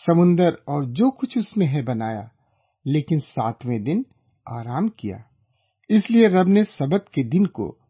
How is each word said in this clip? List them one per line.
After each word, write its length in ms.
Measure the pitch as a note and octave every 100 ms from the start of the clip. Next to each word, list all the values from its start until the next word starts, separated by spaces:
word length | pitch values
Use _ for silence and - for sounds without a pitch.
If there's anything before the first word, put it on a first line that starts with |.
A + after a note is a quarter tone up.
| -
سمندر 480 | E3+ F3 F3 F3+
اور 300 | - - C#3+
جو 280 | C3 B2+ B3+
کچھ 260 | - C4 B3
اس 200 | G#3 G#3+
میں 100 | E3
ہے 140 | C#3+
بنایا، 420 | B2 A#2 A2+ A2 A2 _ _ _ _ _ C3+
لیکن 340 | D3 C#3+ D#3+
ساتویں 600 | - - A2+ A#2 B2 A#2
دن 220 | G#2 F#3 C4+ _ _ _ -
آرام 420 | A#2 A#2 B2+ G#3+
کیا۔ 300 | - G#2 F#2+ - _ _ _ _ _ -
اس 220 | G#3+ -
لیے 160 | A#3 A3
رب 200 | F#3 F#3
نے 160 | G3+
سبت 460 | G#3+ - C#3 F#3+ -
کے 140 | -
دن 240 | A#2+ D#3 G3
کو 280 | - F#2 -